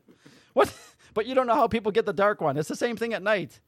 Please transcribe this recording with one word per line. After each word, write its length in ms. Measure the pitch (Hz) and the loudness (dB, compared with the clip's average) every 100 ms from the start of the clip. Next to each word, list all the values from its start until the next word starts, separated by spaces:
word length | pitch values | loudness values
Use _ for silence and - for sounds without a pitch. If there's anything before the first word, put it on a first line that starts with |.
<laughs> 40 | _ _ - - _ | _ _ -20 -20 _
What? 200 | - - - - _ _ | 0 0 -2 -20 _ _
But 140 | - 226 | -6 0
you 60 | 262 | 0
don't 120 | 247 | 2
know 80 | 220 | 2
how 140 | 226 | 2
people 240 | 226 208 | 0 0
get 120 | 208 202 | -2 -2
the 60 | |
dark 300 | 185 202 202 | 2 0 2
one. 160 | 156 139 | -2 -2
It's 100 | 151 | -4
the 80 | 294 | -4
same 220 | 240 220 | -4 -4
thing 160 | 233 | -6
at 100 | 196 | -4
night. 380 | 196 208 151 - | -2 -2 -4 -14